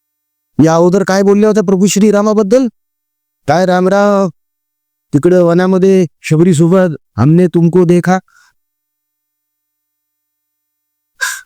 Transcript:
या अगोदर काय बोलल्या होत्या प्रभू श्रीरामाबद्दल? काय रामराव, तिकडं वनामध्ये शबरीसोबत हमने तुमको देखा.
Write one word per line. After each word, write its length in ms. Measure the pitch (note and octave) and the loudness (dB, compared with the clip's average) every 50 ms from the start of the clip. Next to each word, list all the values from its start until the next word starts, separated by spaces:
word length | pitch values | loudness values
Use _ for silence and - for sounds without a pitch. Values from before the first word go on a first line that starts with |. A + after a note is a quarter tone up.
| _ _ _ _ _ _ _ _ _ _ _ - C#3+ | _ _ _ _ _ _ _ _ _ _ _ -2 0
या 100 | D#3+ D#3+ | 0 2
अगोदर 280 | E3 F3 F3+ F3 G3+ F#3+ | 0 0 0 0 0 -2
काय 180 | D#3+ F#3+ G3 | -2 -2 0
बोलल्या 280 | G3+ G3 G3+ G3+ G#3+ G#3+ | 0 0 2 2 2 0
होत्या 140 | G#3 G#3+ F#3 | 0 0 -2
प्रभू 220 | F3+ G3 F3+ G3+ | -2 0 0 0
श्रीरामाबद्दल? 840 | G#3 - G3 G3+ G#3+ G3+ G3+ G#3 A3 G#3+ G#3 G#3+ F#3+ A#3 C4 C4+ A3+ - _ _ _ _ _ _ _ _ _ _ _ _ _ _ - | -2 0 0 0 2 0 0 0 0 -2 -2 0 0 0 0 0 -2 -6 _ _ _ _ _ _ _ _ _ _ _ _ _ _ -4
काय 180 | D3 E3+ F#3 | -2 -2 0
रामराव, 640 | F3+ F3+ F3+ F3+ F#3+ G3 G3+ G3+ G#3 G3+ G3 G3 F3 - _ _ _ _ _ _ _ _ _ _ _ _ _ _ _ - | 0 0 0 0 0 0 0 0 0 0 -2 -2 -4 -6 _ _ _ _ _ _ _ _ _ _ _ _ _ _ _ -4
तिकडं 300 | D3 C3+ F3 F3+ F3+ F3 | -2 0 2 2 2 2
वनामध्ये 600 | E3+ E3+ F3 F#3 F#3 F#3+ F#3 F3+ F#3+ F#3+ F#3 F3+ - - _ | 2 0 0 0 0 0 0 0 2 2 0 0 -4 -6 _
शबरीसोबत 760 | - - D#3 D3+ E3+ F#3+ E3+ C#3 E3+ E3 F#3 F#3+ F#3 F3+ D3+ - - _ _ - | -6 -2 0 0 2 2 2 0 0 0 2 0 0 -2 -4 -10 -16 _ _ -2
हमने 300 | A#2 D3 D#3+ F3 F#3 E3+ | 0 2 2 2 0 0
तुमको 360 | - F3 E3 E3+ D#3+ F#3 F3+ | 0 0 0 0 2 0 2
देखा. 360 | E3 F3 F3 E3 F3 F#3 F#3 - _ _ _ _ _ _ _ _ _ _ _ _ _ _ _ _ _ _ _ _ _ _ _ _ _ _ _ _ _ _ _ _ _ _ _ _ _ _ _ _ _ _ _ _ _ _ _ _ _ _ _ _ _ _ _ _ _ _ _ C6+ C6+ C6+ C6+ C6+ | 2 0 0 0 -2 -4 -4 -6 _ _ _ _ _ _ _ _ _ _ _ _ _ _ _ _ _ _ _ _ _ _ _ _ _ _ _ _ _ _ _ _ _ _ _ _ _ _ _ _ _ _ _ _ _ _ _ _ _ _ _ _ _ _ _ _ _ _ _ -10 -10 -10 -12 -18